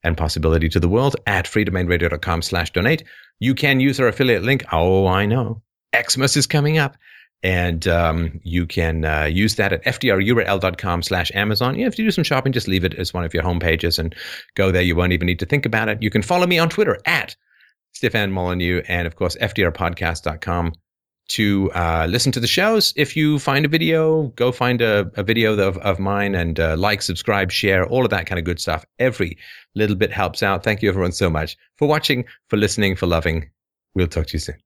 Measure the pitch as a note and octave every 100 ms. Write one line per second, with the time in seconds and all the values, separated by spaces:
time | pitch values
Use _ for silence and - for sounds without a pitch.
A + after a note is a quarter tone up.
0 | F2 E2 D#2+ - D#2+ E2 D#2+ F2 E2+ G#2
1 | C#3 - - G2 F2+ - G2+ F#2+ F2 F2
2 | E2+ E2 - E2+ - F2+ E2+ - G#2+ D#3
3 | - - - _ A2+ C3 D3 C3 C3+ B2+
4 | B2 G#2 C3 A2 G2+ C3+ - D#2+ F2 F#2+
5 | F#2+ F#2 G#2 A#2+ A2 A#2 _ _ _ A#2
6 | A#2+ B2+ C3 - C3+ D3+ D3 D#3 C#3 -
7 | _ - - _ F#2 F#2 F2 E2+ F2+ E2+
8 | E2+ D#2+ E2+ D#2+ E2+ F2 E2+ - E2 D#2+
9 | D#2 D#2 D2+ E2 G#2 - G2 F2+ - B2
10 | - G2 G2+ A#2 F#2 G2 F#2 F2 F#2+ F2
11 | F2 F#2 E2+ G2 G#2 G#2 B2 - B3 -
12 | A3 F#3 D#3+ C3 C3+ B2+ - F#2+ F2 -
13 | F2+ F2+ E2+ E2+ D#2+ F2 E2+ D#2+ E2+ E2
14 | E2 - - - - - F#2+ F2+ F2+ E2+
15 | F2+ F2+ F2 F2+ F#2 C#3+ B2+ A2 A2 G#2+
16 | A2 A2 G#2 F3+ F3+ F3 E3 F3+ G#3+ -
17 | - E3 - - _ _ _ _ _ -
18 | A#2+ A2+ G#2 F#2+ F2+ F2+ F2 F2+ - F2+
19 | E2+ - F#2 - G#2+ - F2+ D#2+ F2 E2+
20 | E2+ E2 - D#2+ - F2 E2+ E2 _ _
21 | _ _ _ - G#2+ G2 F#2+ F2 E2+ E2
22 | E2 A2+ C3+ B2+ A#2 - G3+ A3+ - -
23 | D3 - D3+ D3 C#3 C#3 D3+ D#3+ E3 D#3+
24 | D#3+ D#3+ C#3+ - B2 A#2+ B2 B2 A#2 G#2
25 | F#2+ - G2 A2+ A2 G#2 G2 F#2 G2+ F2+
26 | G2 G2+ G2+ F#2+ E2+ D#2 E2 D#2+ G2+ G#2
27 | - F2 - G2+ F#2+ - G#2 F#2+ F2+ B2+
28 | B2 F#2+ E2+ F#2 E2 E2+ - D#2 - _
29 | B2+ A#2 F2 - - - - - G#2+ G2
30 | G2+ - F#2 - G2+ F#2+ - G#2 G#2 F#2
31 | F2+ F2+ F2+ D#2+ D#2 - _ _ D3 D3+
32 | - B2+ A#2 - _ G#2+ G#2 - G2+ F#2+
33 | F2+ E2 D#2+ E2 D2+ _ _ _ _ -
34 | F2 - D#2+ D2 - -